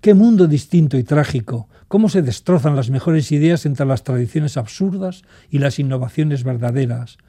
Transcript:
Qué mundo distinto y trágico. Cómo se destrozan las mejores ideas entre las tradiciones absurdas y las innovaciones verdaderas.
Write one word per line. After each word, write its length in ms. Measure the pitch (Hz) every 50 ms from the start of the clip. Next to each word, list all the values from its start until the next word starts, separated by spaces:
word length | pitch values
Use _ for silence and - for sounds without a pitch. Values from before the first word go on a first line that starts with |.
Qué 140 | - 208 202
mundo 320 | 190 214 240 233 196 180
distinto 500 | 160 147 139 - - - 175 160 143 143 135
y 40 | 120
trágico. 640 | - 147 151 143 - - 127 107 - - 117 113 _ _ _ - _
Cómo 200 | - 202 220 202
se 140 | 160 190 165
destrozan 540 | 127 110 - _ - 180 170 120 156 147
las 120 | 143 127 113
mejores 400 | 135 131 - 175 165 160 139 - 151
ideas 340 | 147 151 165 175 160 -
entre 180 | 151 139 117 143
las 180 | 135 135 117 -
tradiciones 520 | - 127 123 123 113 - 160 151 143 -
absurdas 680 | 143 117 107 - - 190 196 180 196 190 185 185 - _ _ _ - _ _
y 80 | - 139
las 200 | 139 139 123 -
innovaciones 680 | 143 131 131 127 127 123 - - 156 151 147 135 123
verdaderas. 760 | 131 127 117 120 120 120 135 135 120 120 120 120 - - _ _